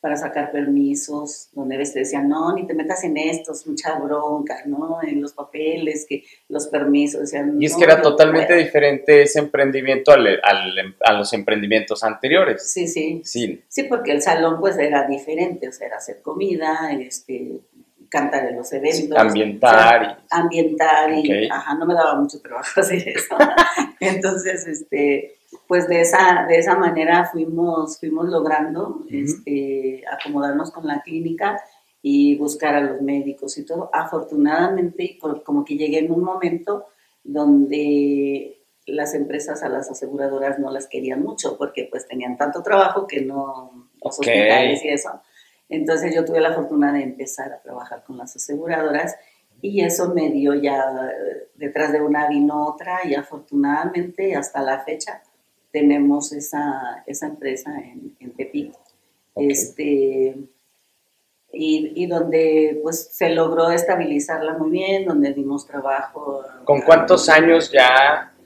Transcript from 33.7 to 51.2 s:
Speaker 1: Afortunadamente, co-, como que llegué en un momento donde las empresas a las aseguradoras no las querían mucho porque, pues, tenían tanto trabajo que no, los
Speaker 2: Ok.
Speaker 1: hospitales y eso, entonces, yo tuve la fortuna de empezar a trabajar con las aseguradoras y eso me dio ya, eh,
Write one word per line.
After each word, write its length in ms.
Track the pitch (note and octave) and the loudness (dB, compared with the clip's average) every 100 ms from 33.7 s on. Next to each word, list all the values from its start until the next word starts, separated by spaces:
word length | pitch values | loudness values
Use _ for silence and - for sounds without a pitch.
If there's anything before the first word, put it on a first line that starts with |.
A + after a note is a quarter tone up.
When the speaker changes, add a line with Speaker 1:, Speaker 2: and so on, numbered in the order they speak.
| E3+ - | -8 -4
Speaker 1:
Afortunadamente, 1300 | D3+ D#3+ E3 - D3+ D3 D#3+ F#3 F#3+ F3 - F3 - | -4 -4 -6 -4 0 2 2 0 0 -2 -4 -8 -6
co-, 220 | D#3 C#3+ | -8 -8
como 200 | - C#3+ | -2 -2
que 140 | C#3+ D3 | -2 -4
llegué 220 | D3+ D#3 | -2 0
en 120 | D#3+ | 0
un 120 | E3 | 0
momento 600 | F3+ F#3 F3 E3 - G3+ - _ _ _ | -2 -2 -4 -4 -4 -6 -8 _ _ _
donde 1300 | - D3 D3 C#3+ C#3 D3 D3 D3 C#3+ C#3 C#3 C#3 - - _ _ - | -8 0 4 4 4 0 0 2 2 0 -2 -4 -8 -18 _ _ -8
las 260 | D3 D3 | -6 -4
empresas 480 | D3+ C#3+ D3 D3 D3 | -4 -6 -6 -8 -8
a 80 | D3 | -6
las 220 | B2+ - | -6 -8
aseguradoras 640 | C3+ C3 C#3 C#3 C3+ C#3 C#3 | -12 -10 -6 -4 -2 -4 -4
no 140 | C3+ | -6
las 160 | C3+ - | -8 -10
querían 340 | C3 C3 C3 | -8 -6 -4
mucho 360 | D3+ - C3+ - | -6 -6 -8 -6
porque, 280 | C#3 - B2+ | -8 -8 -10
pues, 160 | - - | -12 -10
tenían 300 | B2+ B2 B2 | -10 -10 -6
tanto 260 | - E3+ | -6 -4
trabajo 420 | - G3 F#3+ G3+ G3 | 0 2 2 0 -6
que 160 | C#3+ | -6
no, 680 | C3+ C#3 C#3 C3 B2+ - _ _ | -6 -6 -8 -12 -18 -20 _ _
los 140 | - - | -12 -6
Speaker 2:
Ok. 80 | A#2 | 0
Speaker 1:
hospitales 580 | A2 G#2+ A2+ B2 C#3 | 2 4 4 2 -2
y 60 | D3 | -2
eso, 320 | D3 - - _ _ _ _ _ | -6 -6 -14 _ _ _ _ _
entonces, 440 | D3+ D3 D#3+ F3 E3 | -6 -2 -2 0 -2
yo 100 | D#3+ | 0
tuve 140 | E3 | 0
la 120 | D#3+ | 0
fortuna 380 | D#3+ C#3+ D3+ C#3+ | 0 -2 0 2
de 120 | C#3+ | 0
empezar 500 | C3 B2 C3 - C3+ | -4 -10 -12 -10 -12
a 80 | - | -14
trabajar 420 | C3+ B2+ B2 A#2+ | -16 -16 -14 -18
con 140 | - B2+ | -16 -18
las 180 | B2+ - | -16 -14
aseguradoras 800 | - D3 E3 D#3+ D#3 D3 - - _ _ _ _ | -10 -8 -4 -4 -2 -2 -4 -8 _ _ _ _
y 200 | G3 G3+ | -4 0
eso 300 | E3+ - F3+ | 0 0 0
me 160 | F3 D3+ | 0 0
dio 240 | C#3 C#3+ C#3+ | 2 2 2
ya, 260 | C#3 C3+ C3+ C3 C3 | 0 0 -2 -4 -8
eh, 360 | - | -8